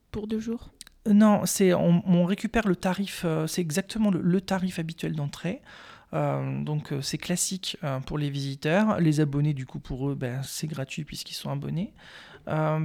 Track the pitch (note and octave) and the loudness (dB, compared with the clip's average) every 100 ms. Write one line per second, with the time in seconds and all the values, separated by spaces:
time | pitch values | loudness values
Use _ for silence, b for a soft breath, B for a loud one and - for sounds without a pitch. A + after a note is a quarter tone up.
0 | _ A3 G#3+ A3 A3+ A#3 - - - _ | _ -10 -6 -6 -4 -8 -10 -20 -20 _
1 | - G#3 G#3+ G#3 F3+ - F#3+ F3 E3+ E3+ | 4 8 8 6 2 4 4 6 6 4
2 | F#3+ F3 F3 G3+ G#3 A#3 G#3 F3 F#3+ F3+ | 6 4 4 0 0 0 0 0 0 -2
3 | G3 - F3 D#3+ D#3 - E3+ D#3 - G#3+ | -4 -4 -2 0 0 -2 -2 -2 -4 0
4 | G#3 F3+ F3+ F#3 F#3+ F#3+ F#3 F3 D#3+ D#3+ | 2 4 2 2 0 -2 -2 -4 -6 -6
5 | D#3+ D#3 C#3+ - E3+ C4+ B B B B | -4 -2 -4 -4 -6 -6 B B B B
6 | B D#3+ D3 C#3 C3+ C3+ C#3+ D3+ - C#3+ | B -2 -2 -2 -4 -4 -4 -4 -4 -6
7 | C#3 D3+ - F3 - F#3 - - D3 C3 | -4 -6 -4 -2 -2 -4 -8 -8 -6 -6
8 | C3 D3+ D3 C#3 C#3 C3+ D3+ F3+ G#3+ - | -6 -4 -4 -4 -6 -4 0 2 2 4
9 | E3 D3 D3 C#3+ D3 C#3 B2+ D3 - C3 | 4 4 2 2 0 0 -6 -12 -8 -4
10 | C#3 C3+ B2+ C3 C3 - D#3 D3 C3 - | -4 -2 -4 -6 -8 -8 -6 -6 -8 -8
11 | D3 - - - - C#3 C#3+ D3+ A#3+ - | -10 -12 -12 -10 -6 -6 -4 -4 -4 -8
12 | B B B B - D#3 D#3 D#3 | B B B B -4 0 0 0